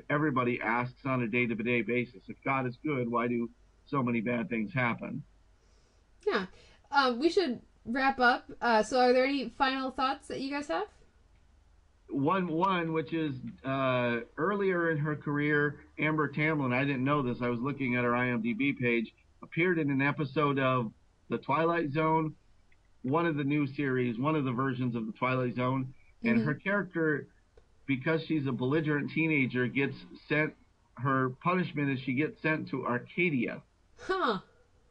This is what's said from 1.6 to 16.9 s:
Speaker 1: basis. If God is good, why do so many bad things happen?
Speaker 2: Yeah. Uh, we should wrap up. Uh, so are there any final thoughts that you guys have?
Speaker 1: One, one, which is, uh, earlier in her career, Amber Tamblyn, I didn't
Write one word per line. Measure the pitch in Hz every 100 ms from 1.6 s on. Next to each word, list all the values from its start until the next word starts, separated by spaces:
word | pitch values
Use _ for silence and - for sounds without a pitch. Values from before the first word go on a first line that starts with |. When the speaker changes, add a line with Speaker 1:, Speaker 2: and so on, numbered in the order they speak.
| 113 120
Speaker 1:
basis. | 104 123 120 95 -
If | 110
God | - 131 127
is | 120
good, | 151 139 117
why | 117 117
do | 117 117 - _ _ -
so | 147
many | 123 117
bad | 107 120 113
things | 113 104
happen? | 135 120 117 - - - - _ _ _ - _ _ _ - -
Speaker 2:
Yeah. | 269 185 - - - _
Uh, | 277 262 233
we | 320
should | 370 330 233 - _ -
wrap | 247 262 262
up. | 240 254 - -
Uh, | 240 220
so | 214 254
are | 247
there | 254 262
any | 277 233 -
final | 262 269 269
thoughts | 269 269 294 -
that | -
you | 269
guys | 285 294
have? | 330 415 - - _ _ - - - _ - _ _ -
Speaker 1:
One, | 123 139 190 180
one, | 160 185 185 165
which | 160 156
is, | 165 156 127 120 - 135
uh, | 135 131 127 123 117 113 -
earlier | 160 208 196 180 170
in | 160
her | 151 151
career, | - 143 147 147 147 147 - -
Amber | 151 156 143
Tamblyn, | 143 151 156 131
I | 123
didn't | 139